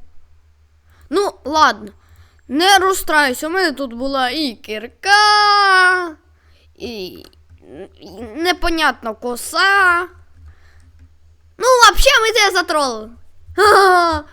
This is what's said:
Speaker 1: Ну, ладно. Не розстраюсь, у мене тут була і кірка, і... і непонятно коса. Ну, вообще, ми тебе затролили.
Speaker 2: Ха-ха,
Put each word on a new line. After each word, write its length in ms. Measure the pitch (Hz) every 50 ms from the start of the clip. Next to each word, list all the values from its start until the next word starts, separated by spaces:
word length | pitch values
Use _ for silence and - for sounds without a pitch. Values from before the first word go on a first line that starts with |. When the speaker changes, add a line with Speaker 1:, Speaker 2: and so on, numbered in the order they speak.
| - - - - - _ - _ _ _ _ _ _ _ _ _ _ _ _ _ - -
Speaker 1:
Ну, 220 | 269 381 403 370 - - -
ладно. 480 | 254 302 311 302 262 226 202 208 208 - _ _ _ - - - _ _ _ _ -
Не 300 | 247 294 349 381 403 381
розстраюсь, 680 | 359 381 381 381 415 - 320 302 294 262 254 - -
у 60 | 311
мене 220 | 330 381 381 330
тут 200 | 269 - 277 247
була 380 | 226 233 247 269 277 269 254 247
і 240 | 247 311 311 262 214
кірка, 1600 | - - - 214 214 214 254 _ _ - 381 403 415 427 415 415 415 415 415 403 403 403 392 381 370 370 359 370 370 359 339 302 - _ _ _ _ _ _ _ _ _ _ _
і... 500 | - - 240 233 214 185 175 110 80 - - _ _ _ _ - - _ 82 113 151 190 - _ -
і 220 | 127 190 160 - 233 220 214
непонятно 760 | 285 330 359 359 359 - 349 339 320 311 285 269 - - 226 220
коса. 880 | - - 247 240 233 - - - 320 370 392 392 403 381 359 349 349 359 349 - - - _ - - - - - - - - _ - - - _ - - - _ _ _ - _ _ _ - _ -
Ну, 80 | 381 494 508 494 466
вообще, 260 | 415 370 - - 539 571 494
ми 120 | 440 440
тебе 200 | 440 466 415 381
затролили. 580 | 359 381 359 - 339 302 285 262 233 214 214 226 233 - - - - - - - -
Speaker 2:
Ха-ха, 680 | - 415 415 427 392 392 381 370 359 349 339 320 302 302 -